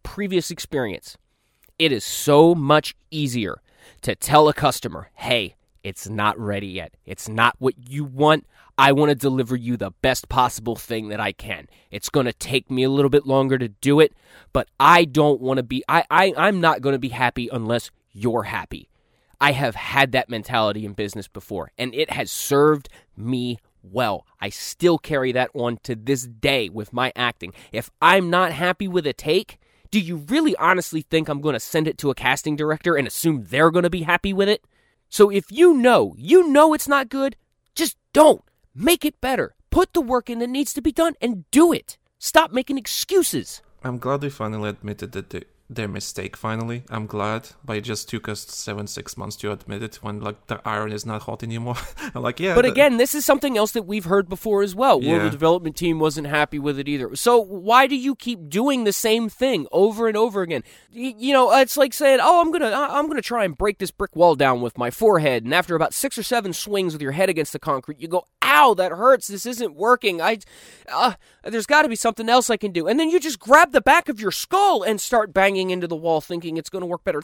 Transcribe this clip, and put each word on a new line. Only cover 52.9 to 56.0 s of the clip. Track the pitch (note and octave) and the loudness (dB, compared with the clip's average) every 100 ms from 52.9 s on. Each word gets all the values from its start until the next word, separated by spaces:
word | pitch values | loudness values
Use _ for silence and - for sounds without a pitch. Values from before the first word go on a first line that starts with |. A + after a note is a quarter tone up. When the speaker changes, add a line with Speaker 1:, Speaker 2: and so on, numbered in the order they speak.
| A#3 | 4
Speaker 1:
this | C4 | 0
is | D4 | 0
something | - D4+ C#4+ A3 | 0 0 0 0
else | G#3+ | -2
that | A#3 | -2
we've | F3+ G#3 | -6 -6
heard | E3 G3+ F3+ | 0 0 0
before | F#3+ A3 G3+ | -4 -2 0
as | G3+ | 0
well. | F#3 C4 E3 | 0 4 4
Well, | B2 E3 | 4 0
the | |
Speaker 2:
Yeah. | G#2+ | 0
Speaker 1:
development | C#3 D#3+ F3+ E3 D3 | 0 2 2 0 -4
team | E3+ D#3+ | -2 2